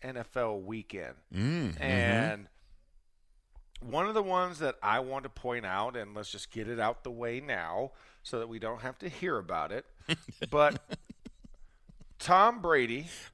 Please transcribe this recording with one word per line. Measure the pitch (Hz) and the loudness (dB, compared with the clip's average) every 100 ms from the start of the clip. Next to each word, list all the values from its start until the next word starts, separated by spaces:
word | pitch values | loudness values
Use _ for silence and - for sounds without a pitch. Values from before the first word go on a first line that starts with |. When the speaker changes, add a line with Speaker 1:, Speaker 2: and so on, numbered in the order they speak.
Speaker 1:
N | 127 127 | -10 -10
F | 117 127 | -6 -2
L | 113 104 | -2 -2
weekend. | 95 110 - 98 67 65 _ | -4 -8 -8 -10 -10 -12 _
Speaker 2:
Mm, | 92 117 170 120 | 0 0 2 0
mm-hmm. | 78 | -2
Speaker 1:
And | 135 127 120 113 110 104 101 - - - _ - _ _ _ _ _ - - - | 2 4 4 4 2 -2 -10 -20 -20 -20 _ -20 _ _ _ _ _ -20 -18 -12
one | 123 143 202 | -2 0 2
of | |
the | 220 | 2
ones | 196 180 180 156 | 2 2 2 0
that | 147 - | -2 0
I | 101 117 | 4 4
want | 131 135 | 2 -4
to | 135 | -8
point | - 123 120 101 | -8 -4 -2 0
out, | 95 117 123 | 0 0 -4
and | 101 | -8
let's | 104 104 | -8 -10
just | 101 - | -10 -10
get | 113 110 | -8 -4
it | 117 | 0
out | 110 123 127 | 0 0 -6
the | |
way | 117 120 123 | -6 -6 -6
now | 143 101 82 92 135 - - - | -4 -4 -2 -2 -4 -8 -20 -18
so | - 120 | -6 -4
that | 117 | -4
we | 113 | -6
don't | 113 120 | -6 -4
have | 127 127 | -8 -8
to | 180 | -10
hear | - 180 120 | -4 -2 -2
about | 87 85 76 | -2 -2 -2
it, | 113 - - - 160 | -6 -8 -14 -4 -4
Speaker 2:
<laughs> | - - 127 | -6 -10 0
Speaker 1:
but | 147 147 - - - - - - - - - - - - - - - | 6 6 4 -6 -12 -14 -20 -18 -20 -20 -20 -20 -20 -20 -20 -20 -10
Tom | - 185 220 240 | 4 8 8 6
Brady. | 175 151 120 123 170 - - | 4 4 4 -2 -6 -14 -8